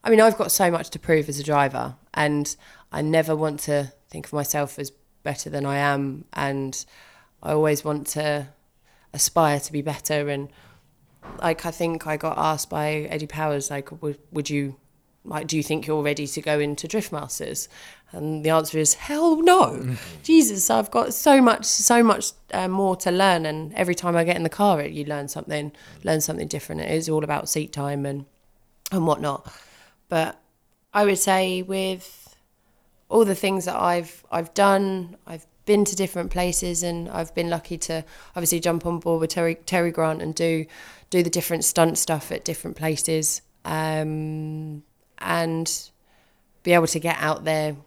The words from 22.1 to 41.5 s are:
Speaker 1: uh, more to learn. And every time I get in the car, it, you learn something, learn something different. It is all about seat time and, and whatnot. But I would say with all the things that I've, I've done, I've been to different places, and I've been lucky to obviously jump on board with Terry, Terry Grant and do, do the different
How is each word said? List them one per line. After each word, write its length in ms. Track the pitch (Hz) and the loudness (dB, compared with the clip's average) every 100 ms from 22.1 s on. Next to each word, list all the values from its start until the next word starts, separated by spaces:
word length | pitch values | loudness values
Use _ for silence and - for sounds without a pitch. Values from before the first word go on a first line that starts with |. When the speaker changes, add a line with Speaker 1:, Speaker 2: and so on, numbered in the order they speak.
| 202 - - _ | 4 0 -10 _
Speaker 1:
uh, 140 | 185 185 | -4 -2
more 280 | 190 196 185 | 0 0 0
to 140 | 185 | 0
learn. 320 | 180 196 170 160 | 4 4 4 0
And 260 | 151 156 | -4 -6
every 200 | 202 180 | -4 -2
time 220 | 175 175 170 | 0 0 2
I 80 | |
get 100 | 170 170 | 2 0
in 60 | |
the 40 | 165 | -2
car, 320 | - 202 165 | 2 2 2
it, 120 | 143 | 0
you 120 | 156 | -6
learn 240 | 147 147 143 | -6 -6 -6
something, 420 | - - 151 147 - - - | -10 -6 -6 -6 -12 -20 -8
learn 180 | - 160 | -2 0
something 260 | 151 - 151 | 0 -4 -6
different. 320 | 151 - 156 | -6 -8 -8
It 100 | 156 | -2
is 180 | 160 160 | -2 0
all 140 | 156 | -2
about 260 | 151 147 - | -2 -4 -2
seat 200 | 160 151 | -4 -4
time 320 | - 139 143 139 | -6 -6 -4 -6
and, 180 | 139 139 _ _ _ _ _ - | -6 -12 _ _ _ _ _ -4
and 160 | 190 160 | 0 0
whatnot. 400 | 147 147 139 - - - - - _ _ | 0 -2 -6 -10 -20 -20 -20 -20 _ _
But 280 | 165 160 - _ _ _ _ _ | -2 -2 -6 _ _ _ _ _
I 140 | 208 208 | 2 2
would 120 | 190 | 2
say 440 | - 190 185 185 | 2 2 2 -2
with 760 | 185 190 190 185 - - - _ _ _ _ _ _ _ _ | -4 -4 -4 -6 -12 -20 -20 _ _ _ _ _ _ _ _
all 160 | 220 | 4
the 100 | 214 | 6
things 300 | 185 196 190 | 4 0 0
that 120 | 175 175 | -2 0
I've, 420 | 175 175 165 - _ | 2 0 -2 -16 _
I've 220 | 165 165 | -6 -4
done, 640 | - 196 196 196 190 175 185 - | 4 4 6 2 -4 -8 -14 -16
I've 200 | 165 - _ | -18 -18 _
been 200 | - 208 202 | 2 4 4
to 100 | 185 | 0
different 340 | 190 180 175 | -4 -4 -4
places, 520 | 180 180 175 180 170 | -2 0 -2 -2 -2
and 260 | 175 170 170 | -2 -4 -6
I've 260 | - 165 | -6 -6
been 140 | - 170 | -4 -2
lucky 300 | 170 - 165 | -4 -6 -8
to 260 | - 160 156 - - - | -6 -6 -8 -18 -14 -4
obviously 240 | 165 170 | 0 0
jump 240 | 170 165 | 0 -2
on 140 | 170 170 | -2 -4
board 220 | 170 165 | 0 0
with 100 | 160 | 0
Terry, 240 | 180 170 165 - | 0 -2 -2 -2
Terry 240 | 185 170 | 0 0
Grant 280 | 165 160 160 | 0 -2 -2
and 140 | 160 | -6
do, 320 | 160 165 160 156 - - - _ | -2 0 0 -4 -14 -20 -20 _
do 140 | 185 | 0
the 80 | 170 | 2
different 340 | 175 - | 0 -2